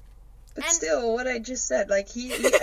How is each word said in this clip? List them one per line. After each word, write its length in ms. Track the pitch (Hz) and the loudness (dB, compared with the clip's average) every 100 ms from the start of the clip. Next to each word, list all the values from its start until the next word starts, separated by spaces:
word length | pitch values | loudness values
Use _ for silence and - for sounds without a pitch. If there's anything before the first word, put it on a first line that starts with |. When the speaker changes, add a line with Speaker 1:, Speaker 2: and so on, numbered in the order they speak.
| - - - - - | -20 -20 -20 -20 -16
Speaker 1:
But 120 | - | -6
Speaker 2:
And 80 | 311 | 0
Speaker 1:
still, 420 | - 320 294 233 | 0 2 0 2
what 140 | 233 254 | 0 -2
I 100 | 240 | -4
just 300 | 226 254 - | -6 -6 -2
said, 200 | 254 202 | 0 2
like, 200 | 196 202 | 0 -2
he, 220 | 240 254 | -8 -8
he, 140 | 233 - | 0 4
I 40 | - | 4